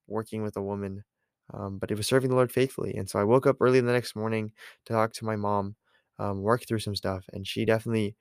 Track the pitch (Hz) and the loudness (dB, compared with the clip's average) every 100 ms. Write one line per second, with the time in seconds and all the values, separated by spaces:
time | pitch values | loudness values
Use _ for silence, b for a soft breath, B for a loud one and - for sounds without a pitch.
0 | _ 107 110 110 107 101 98 101 101 98 | _ -6 -4 -4 -4 -4 -6 -4 -6 -8
1 | - _ _ _ _ 104 101 98 110 107 | -14 _ _ _ _ -10 -8 -6 -4 -2
2 | 107 135 127 127 127 - 135 - 104 - | 2 2 4 2 2 2 0 -2 -6 -6
3 | 98 101 101 123 135 131 123 131 120 123 | -4 0 4 6 6 4 4 4 4 0
4 | 117 107 110 113 107 - B B - 113 | -2 -6 -2 -2 -4 -10 B B -4 0
5 | 110 - 110 107 104 104 98 104 _ _ | 0 -2 -4 -2 0 0 -2 -8 _ _
6 | _ - 104 98 98 120 - 110 107 98 | _ -8 -4 -2 0 0 0 -4 -2 -4
7 | 98 95 - - 95 117 110 110 120 113 | -4 -6 -8 -12 -8 -2 2 2 2 0
8 | 101 - | 0 -4